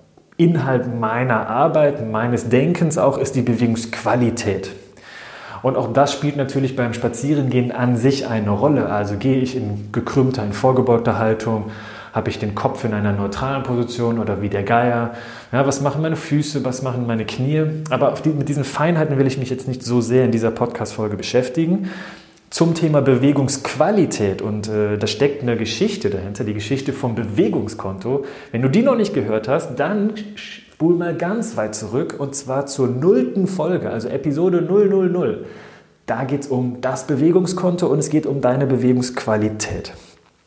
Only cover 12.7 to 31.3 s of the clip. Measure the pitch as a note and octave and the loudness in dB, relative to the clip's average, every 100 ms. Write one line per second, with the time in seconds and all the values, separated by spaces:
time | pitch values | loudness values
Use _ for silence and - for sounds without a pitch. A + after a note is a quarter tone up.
12.7 | - A#2 G#2 G#2 G2+ G2+ - C3 C#3 B2+ | -2 -2 0 0 0 -2 -2 -4 -4 -2
13.7 | B2 A#2+ - A#2 A#2 G#2 G2 G#2 G2+ G2 | -2 -2 -2 0 0 -2 -2 -2 -2 2
14.7 | A#2 B2 A#2 A#2 - - - - B2 C#3 | 2 2 0 -2 -6 -14 -16 -4 0 2
15.7 | C#3 C#3+ D3 D#3+ D#3 - C#3+ C#3+ C#3+ B2+ | 2 -2 0 -2 -2 0 0 0 -2 -4
16.7 | B2 C3 B2 A#2+ A2+ G#2+ - C3 D#3 D#3 | -4 -4 -2 -2 -2 -2 -2 0 0 0
17.7 | D#3 - B2+ C#3 C#3+ D#3 D3 C#3 D3 C3 | -2 -2 2 2 2 0 0 0 -2 -2
18.7 | - D#3+ E3 D3 C3+ C3+ C#3 B2+ B2+ B2+ | 0 2 2 2 2 2 0 -4 -4 -4
19.7 | B2 A#2 B2 A2+ B2+ B2 A2+ A2+ A2+ A#2 | -6 0 0 4 4 4 2 0 0 -2
20.7 | - G#2+ - G#2+ G2+ - B2 B2+ E3 E3 | -2 -8 -4 -4 -4 0 0 0 0 0
21.7 | G3+ F#3 - - - - - - - E3 | 0 -2 -8 -14 -18 -20 -20 -8 0 2
22.7 | D#3+ D#3+ D3 C3 B2 C#3 C#3+ C3 - - | 2 4 4 4 4 4 4 2 -2 -4
23.7 | B2+ D#3+ G#3+ D#3 - G2+ F#2+ G#2+ G#2 G#2+ | 0 2 4 2 2 0 0 -4 -4 -2
24.7 | G#2+ G#2 G#2 G#2+ - C#3 - A#2+ A2 A2 | 0 0 0 -2 2 0 0 -2 -2 -2
25.7 | - A3 A3+ G2 F#2+ F#2+ G#2 A2 G#2+ G#2 | 0 -2 0 -2 -4 -6 -6 -4 -4 -2
26.7 | C3+ C#3 B2+ B2 A2+ G2+ A#2 G#3 D#3+ G2+ | -2 -2 -4 -4 -4 -2 2 2 2 -4
27.7 | - G2 F#2+ A2+ C#3 - - - A#2 C3+ | -6 -8 -6 -4 -4 -4 -12 -6 0 2
28.7 | F3+ C4+ A#3 G3+ C#3 G#2+ A2 B2+ D3+ - | 4 4 2 2 0 0 -2 0 -2 -2
29.7 | - D3+ G#3 G3+ - - - - - - | -2 -2 0 -2 -4 -12 -14 -16 -18 -16
30.7 | - D#3+ F3 F3 D3 E3+ | -2 2 2 0 -2 -2